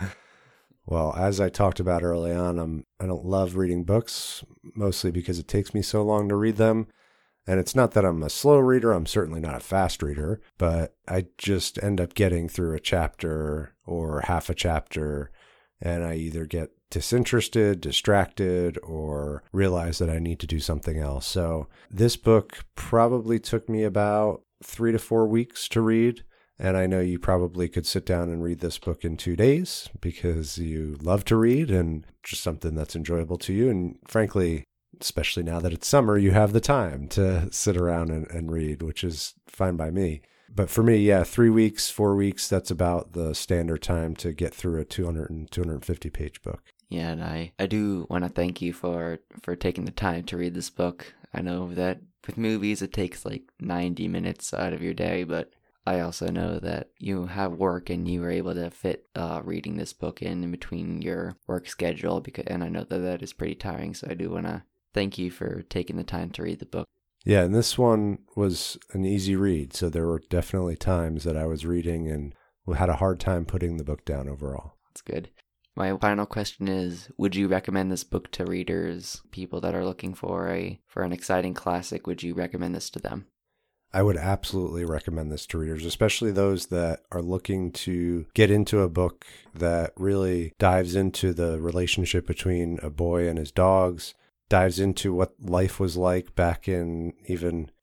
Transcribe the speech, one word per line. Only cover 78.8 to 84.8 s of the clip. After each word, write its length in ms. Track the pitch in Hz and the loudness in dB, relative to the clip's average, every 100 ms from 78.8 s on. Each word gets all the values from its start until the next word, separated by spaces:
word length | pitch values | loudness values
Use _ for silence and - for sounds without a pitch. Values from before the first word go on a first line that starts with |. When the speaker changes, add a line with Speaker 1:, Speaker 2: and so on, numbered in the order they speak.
| 85 87 - - _ | -2 -6 -12 -16 _
Speaker 2:
people 280 | - 92 87 | -14 -10 -6
that 120 | 87 | -4
are 120 | 90 90 | -2 -4
looking 280 | 92 92 | -4 -8
for 360 | 92 92 92 90 | -8 -6 -4 -4
a, 300 | 90 92 92 _ | -4 -6 -10 _
for 180 | - | -4
an 100 | 90 | -4
exciting 400 | 87 - 92 90 | -4 -2 0 0
classic? 520 | 85 90 87 - 85 - | -4 -2 -2 -4 -8 -8
Would 160 | 87 | -8
you 120 | 87 | -6
recommend 420 | 87 87 87 87 87 | -4 -4 -4 -6 -6
this 140 | - | -10
to 80 | - | -6
them? 260 | - - - _ _ _ _ _ _ | -4 -4 -8 _ _ _ _ _ _
Speaker 1:
I 120 | 95 | 2
would 140 | 101 85 | 2 2
absolutely 680 | 90 95 - 95 82 85 | 0 -2 -2 -4 -2 -2